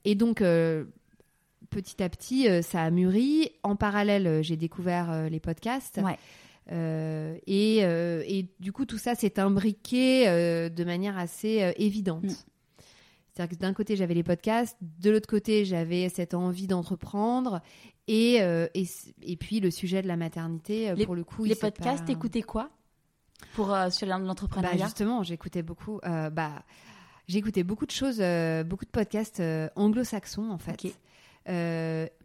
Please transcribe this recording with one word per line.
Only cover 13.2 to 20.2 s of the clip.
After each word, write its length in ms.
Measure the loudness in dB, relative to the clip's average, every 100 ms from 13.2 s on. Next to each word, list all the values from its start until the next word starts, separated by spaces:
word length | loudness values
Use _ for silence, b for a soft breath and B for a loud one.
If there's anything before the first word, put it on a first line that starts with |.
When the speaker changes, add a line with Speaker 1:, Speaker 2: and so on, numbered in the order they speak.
| b
Speaker 1:
C'est-à-dire 220 | -8 -8 -4
que 40 |
d'un 100 | -2
côté, 240 | -2 0 0
j'avais 180 | 2
les 80 | 2
podcasts, 540 | 2 0 2 0 0 -6
de 280 | -14 0 4
l'autre 180 | 4 4
côté, 360 | 0 2 2
j'avais 440 | 2 0 0 0 0
cette 240 | -2 -2
envie 320 | 0 0 -2 -2
d'entreprendre. 960 | -2 -2 -6 -6 -2 0 0 0 -4 B B B B 0
Et, 360 | 4 6 6
euh, 240 | 4 2 0
et, 100 | -2 -4 -6 -18 -14
et 140 | -10 -8
puis, 240 | -4 0
le 100 | 0
sujet 320 | 0 -2 -2
de 60 | -2
la 80 |
maternité, 720 | -4